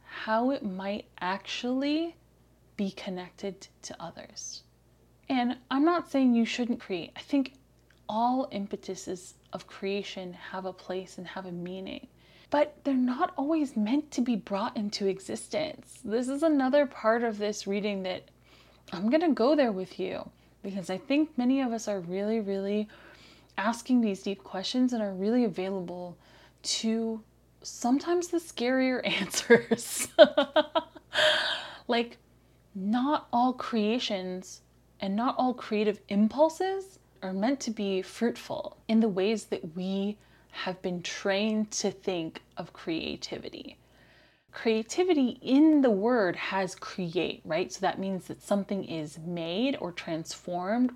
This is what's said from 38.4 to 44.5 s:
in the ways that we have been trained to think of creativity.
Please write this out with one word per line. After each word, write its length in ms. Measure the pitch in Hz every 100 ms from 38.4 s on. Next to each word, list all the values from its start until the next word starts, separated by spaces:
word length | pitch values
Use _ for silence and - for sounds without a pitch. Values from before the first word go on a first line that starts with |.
| - - - - -
in 120 | 226
the 100 | 220
ways 360 | 190 196 220 -
that 300 | - 165 170
we 420 | 185 196 196 208 - _ _
have 280 | - - 180
been 180 | 190 180
trained 720 | 170 - 202 196 220 214 214
to 180 | - 196
think 540 | 190 - 180 165 - - -
of 160 | 170
creativity. 1040 | - - 160 151 147 - - - - - - _ _ - - _ _ _